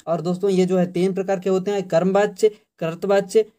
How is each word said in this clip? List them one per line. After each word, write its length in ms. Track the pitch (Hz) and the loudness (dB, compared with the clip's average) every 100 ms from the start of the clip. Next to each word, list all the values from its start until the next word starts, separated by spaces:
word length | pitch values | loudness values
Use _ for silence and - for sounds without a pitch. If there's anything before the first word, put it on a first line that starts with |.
| - | -6
और 140 | 165 | -4
दोस्तों 280 | 165 180 196 | -2 -2 0
ये 160 | 185 180 | 2 2
जो 120 | 185 | 2
है 80 | 180 | 0
तीन 220 | 175 190 | 0 -2
प्रकार 260 | 190 190 190 | -2 -2 -2
के 100 | 190 | 0
होते 220 | 190 185 | -2 -2
हैं, 160 | 202 190 | -4 0
कर्मवाच्य, 600 | 165 185 196 208 196 214 208 _ - | 0 2 2 0 2 0 0 _ -10
कर्तवाच्य 680 | 165 170 196 196 196 220 220 | -8 -6 0 0 2 0 0